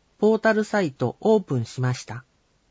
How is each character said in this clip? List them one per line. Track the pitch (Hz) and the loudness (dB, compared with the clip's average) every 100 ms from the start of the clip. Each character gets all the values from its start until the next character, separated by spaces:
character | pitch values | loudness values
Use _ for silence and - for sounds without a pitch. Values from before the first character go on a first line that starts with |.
| _ - | _ -2
ポ | 214 220 | 0 2
ー | |
タ | 220 | 2
ル | 214 | 0
サ | 214 208 | 0 -2
イ | 175 | -2
ト | - 123 - | -2 -4 -2
オ | 220 220 | 2 2
ー | |
プ | - 131 | 2 -4
ン | 110 | -4
し | - | -4
ま | 127 | -4
し | 127 - | -4 -8
た。 | 117 - _ _ _ _ | -16 -16 _ _ _ _